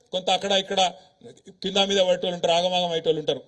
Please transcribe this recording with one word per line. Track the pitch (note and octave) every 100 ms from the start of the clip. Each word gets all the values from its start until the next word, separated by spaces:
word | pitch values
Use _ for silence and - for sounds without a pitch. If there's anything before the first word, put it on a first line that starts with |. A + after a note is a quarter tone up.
| _
కొంత | F#3 F#3
అక్కడ | F3+ G3
ఇక్కడ | G3 F#3+ F#3+ F3+ - - _ - - - -
కింద | F#3+ G3
మీద | G3 G3 F#3
పడేటోళ్ళు | F3 F#3
ఉంటారు, | F3 E3+ E3+
ఆగమాగం | F3+ F3+ F3
అయ్యేటోళ్ళు | E3 D#3+ D#3
ఉంటారు. | D3+ C3+